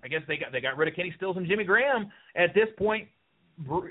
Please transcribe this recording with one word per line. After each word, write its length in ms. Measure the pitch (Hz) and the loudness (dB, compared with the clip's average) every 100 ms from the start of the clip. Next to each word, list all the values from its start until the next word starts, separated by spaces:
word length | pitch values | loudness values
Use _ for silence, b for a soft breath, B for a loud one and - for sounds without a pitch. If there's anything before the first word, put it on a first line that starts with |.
I 40 | 127 | -8
guess 120 | 156 156 | -6 -4
they 80 | 151 | -6
got, 160 | 139 | -4
they 80 | 127 | -4
got 160 | 131 135 | -2 2
rid 120 | 156 | 0
of 60 | |
Kenny 200 | 160 180 165 | 0 -6 -4
Stills 220 | 190 185 | -4 -2
and 80 | 175 | 0
Jimmy 160 | 208 | 0
Graham. 460 | 190 214 277 247 202 B B 165 | 4 4 4 2 -2 B B 0
At 160 | 175 | 4
this 140 | 180 220 220 | 4 2 2
point, 320 | 208 214 214 _ _ _ _ - | 0 0 -4 _ _ _ _ -14
Br-, 300 | 135 165 175 | -4 -4 -4